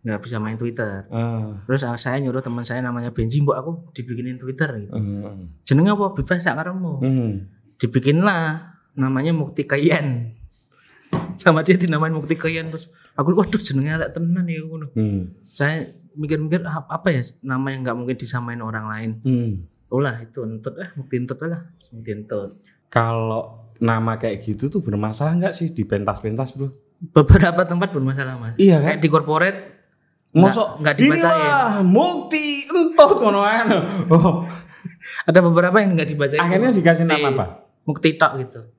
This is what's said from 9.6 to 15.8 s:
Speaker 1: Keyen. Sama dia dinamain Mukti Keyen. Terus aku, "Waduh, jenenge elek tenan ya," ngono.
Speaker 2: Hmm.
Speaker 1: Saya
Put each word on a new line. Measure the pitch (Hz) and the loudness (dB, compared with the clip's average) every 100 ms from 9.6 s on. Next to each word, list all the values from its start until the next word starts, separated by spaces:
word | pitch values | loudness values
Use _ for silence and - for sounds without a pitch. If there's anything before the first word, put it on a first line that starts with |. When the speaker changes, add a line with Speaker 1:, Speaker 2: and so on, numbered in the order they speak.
Speaker 1:
Keyen. | 143 139 156 165 143 123 117 - - _ _ _ _ _ _ - 170 | -2 2 2 2 0 -4 -6 -12 -20 _ _ _ _ _ _ -6 -6
Sama | - 190 160 | 0 2 2
dia | 160 | 4
dinamain | 180 175 151 160 | 2 2 0 0
Mukti | 160 147 | -2 -4
Keyen. | 160 160 160 160 | -4 -4 -6 -8
Terus | 160 - _ _ | -12 -14 _ _
aku, | - 139 | -4 2
"Waduh, | 180 185 214 | 2 2 0
jenenge | - 135 143 | 0 -2 -2
elek | 160 - | -2 -4
tenan | - 170 180 175 | -4 -2 -2 -2
ya," | 160 | -6
ngono. | 156 160 147 | -10 -12 -8
Speaker 2:
Hmm. | 113 107 98 90 - | -4 -2 -2 -6 -12
Speaker 1:
Saya | _ - 143 160 | _ -4 -2 -2